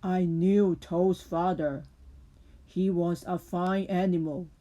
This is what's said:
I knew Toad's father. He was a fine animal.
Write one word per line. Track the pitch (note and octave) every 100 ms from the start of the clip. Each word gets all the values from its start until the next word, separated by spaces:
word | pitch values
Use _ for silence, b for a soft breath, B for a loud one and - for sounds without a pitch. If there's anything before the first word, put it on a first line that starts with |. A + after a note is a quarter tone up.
I | F#3+ F#3
knew | F3 E3 F3+ G3+ G3+ E3+
Toad's | - E3+ F#3 F3+
father. | - E3 F3 F#3 D3+ C#3 C#3 _ - - - - b b
He | - - F#3+
was | F3 E3+ E3+ -
a | F3+
fine | - F3+ F3+ F#3+ F#3+
animal. | F#3 F#3+ F3 D#3+ D3 E3+ -